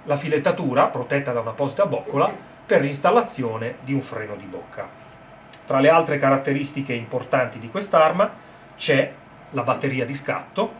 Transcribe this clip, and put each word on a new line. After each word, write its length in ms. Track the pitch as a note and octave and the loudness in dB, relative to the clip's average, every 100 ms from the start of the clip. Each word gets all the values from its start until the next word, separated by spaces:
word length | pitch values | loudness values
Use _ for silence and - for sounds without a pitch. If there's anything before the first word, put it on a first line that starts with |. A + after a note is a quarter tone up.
la 120 | D3 C#3+ | -4 -2
filettatura 680 | D#3+ D3+ F3 F3 C#3+ B2+ - | 0 2 2 0 0 2 2
protetta 460 | B2 A#2+ C#3+ C#3 | 0 -2 -2 -2
da 80 | A#2+ | -2
un'apposita 460 | A2+ A2+ C3+ - F#3 | -4 -4 -2 2 0
boccola 460 | A#2 - C3+ F#3+ - - - | 0 -2 0 0 0 -14 -20
per 180 | - F3+ | 2 2
l'installazione 960 | C#3+ C#3+ F3+ A#3 A3 - A#2 A2 A#2 - | 2 2 4 4 2 -4 -6 -4 -6 -8
di 120 | B2+ | -4
un 100 | C3+ | -4
freno 340 | - A2 G#2+ G2+ | -4 -10 -10 -12
di 80 | |
bocca. 440 | F#2 F2+ - - G2 - - - - - - - - | -12 -14 -12 -12 -12 -16 -20 -20 -20 -20 -20 -20 -2
Tra 140 | C3+ | 4
le 80 | C#3+ | 6
altre 300 | E3 - C#3+ | 6 4 2
caratteristiche 720 | C#3 C3+ C#3+ C#3 C#3 C#3 C3+ | 2 2 2 -2 -4 -6 -6
importanti 680 | A#2+ A2+ B2+ - C3+ B2 A2 | -6 -6 -8 0 0 0 -6
di 100 | A#2 | -8
quest'arma 760 | F#3+ G3+ E3 D#3 F3 G#3 - - - - - | -8 2 4 4 4 0 -2 -20 -20 -20 -6
c'è 340 | - C3+ - - - - - | 2 2 2 -6 -20 -20 -8
la 120 | C3+ | -4
batteria 420 | A#2+ A#2+ C3+ B2+ | -2 -2 -2 -2
di 100 | A#2+ | -4
scatto, 580 | C#3 - - - - A3 | -6 -6 -6 -6 -4 -4